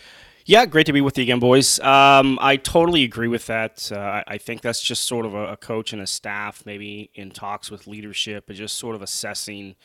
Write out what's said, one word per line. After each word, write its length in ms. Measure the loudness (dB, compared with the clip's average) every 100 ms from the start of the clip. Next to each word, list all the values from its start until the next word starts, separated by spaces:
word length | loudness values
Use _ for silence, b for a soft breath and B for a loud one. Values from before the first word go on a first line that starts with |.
| B B B B
Yeah, 220 | B 6 6
great 220 | 4 4
to 60 |
be 80 | 2
with 180 | 2 0
you 20 |
again, 160 | 0 2
boys. 420 | 6 6 4 2
Um, 580 | 4 6 8 8 6 2
I 160 | 2 0
totally 460 | 2 2 4 2
agree 240 | 0 -2 -4
with 180 | -4 -4
that. 460 | -6 -6 -8 -12
Uh, 80 | -8
I, 240 | -6 -6 -8
I 100 | -12
think 220 | -10 -8
that's 200 | -6 -4
just 220 | -4 -4
sort 240 | -4 -4 -4
of 80 | -6
a, 140 | -8
a 80 | -10
coach 360 | -8 -8 -6
and 80 | -8
a 60 | -8
staff 580 | -8 -8 -8 -10 -12 -16
maybe 460 | -14 -14 -16 -18
in 160 | -18 -20
talks 400 | -14 -12 -10 -12
with 160 | -18 -18
leadership 640 | -16 -12 -10 -8 -10 -14
and 80 | -14
just 220 | -12 -10
sort 160 | -10 -10
of 80 |
assessing 720 | -10 -10 -8 -10 -10 -12 -16 -18